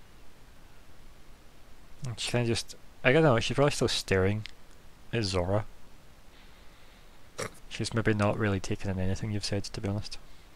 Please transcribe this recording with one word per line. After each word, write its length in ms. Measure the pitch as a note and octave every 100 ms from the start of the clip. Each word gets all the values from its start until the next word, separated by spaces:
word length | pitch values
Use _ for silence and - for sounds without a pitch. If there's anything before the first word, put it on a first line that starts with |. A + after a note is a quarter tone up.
| - - - - - - - - - - - - - - - - - - - -
And 140 | B2+ G#2+
she 140 | -
kinda 160 | A#2+ A#2
just, 260 | A2 - - - -
I 80 | -
don't 100 | D3+
know, 160 | D#3 A2+
she's 160 | -
probably 160 | B2 C#3+
still 160 | - A#2+
staring 560 | - - F#2+ F#2+ G#2+ - - - - - - -
at 100 | A#2
Zora. 420 | G2 F#2 F2 G#2 - - - - - - - - - - - - - - - - - - - - -
She's 220 | - A2+
maybe 200 | A#2 A2
not 240 | G#2 G#2 G#2+
really 200 | G#2+ G2
taking 300 | - G#2 G2
in 80 | F#2
anything 320 | F#2 F#2+ A2
you've 140 | G#2
said, 180 | - G2+
to 160 | - -
be 80 | G2+
honest. 280 | G#2 - - - - -